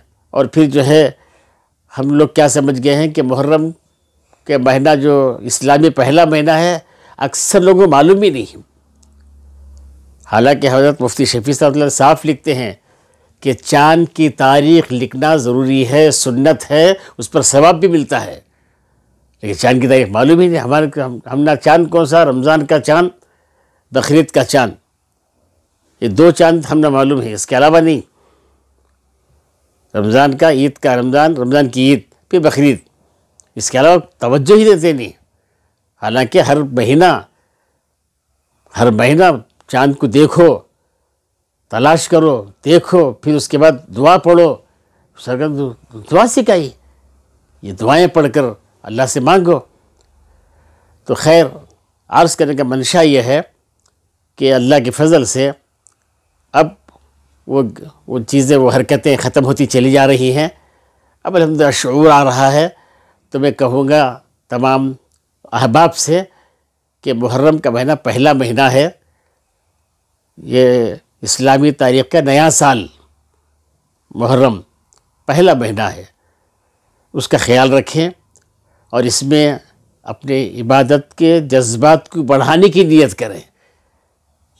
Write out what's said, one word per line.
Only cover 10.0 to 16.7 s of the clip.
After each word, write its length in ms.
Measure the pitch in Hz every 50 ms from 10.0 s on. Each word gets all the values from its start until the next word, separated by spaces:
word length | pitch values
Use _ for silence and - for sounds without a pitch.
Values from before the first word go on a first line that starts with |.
| _ _ _ _ _
हालांकि 400 | - 101 110 120 139 143 110 143
हज़रत 340 | 131 127 131 139 147 139 -
मुफ्ती 240 | 127 117 - - 135
शफी 280 | - - 120 107 143 135
साहब 340 | - 156 143 135 147 147 139
साफ 360 | - - 135 147 160 - -
लिखते 280 | 151 139 - - 160 135
हैं 240 | 127 120 101 85 - _ _ _ _ _ _ _ _ _ _ _ _ -
कि 100 | 135 120
चाँद 540 | - - - 151 143 147 156 160 170 170 156
की 200 | - 160 156 147
तारीख़ 640 | - - 135 135 139 143 143 156 170 165 151 - 127
लिखना 420 | 120 127 123 - 131 147 156 160
ज़रूरी 460 | 151 117 123 123 131 131 131 135 135 123
है, 280 | 117 139 151 156 151
सुन्नत 520 | - - - 131 117 131 139 160 143 - -
है, 340 | -